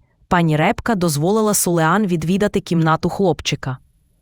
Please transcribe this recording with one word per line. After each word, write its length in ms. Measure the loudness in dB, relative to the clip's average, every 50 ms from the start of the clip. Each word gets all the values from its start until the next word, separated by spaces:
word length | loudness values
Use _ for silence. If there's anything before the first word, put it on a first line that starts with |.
| _ _ _ _ _ 0
пані 300 | 0 2 2 2 2 2
Репка 380 | 2 0 0 -2 -4 -4 -2
дозволила 580 | 0 0 -2 0 0 0 0 2 2 2 2 0
Сулеан 540 | 0 0 0 0 2 2 2 2 2 0 0
відвідати 520 | -2 -2 -2 -2 0 0 0 0 0 -2
кімнату 500 | -4 -2 0 0 2 2 2 0 0 -4
хлопчика. 680 | -2 0 0 0 0 -2 -4 -6 -6 -6 -6 -8 -10 -10 _ _ _ _ _ _ _ _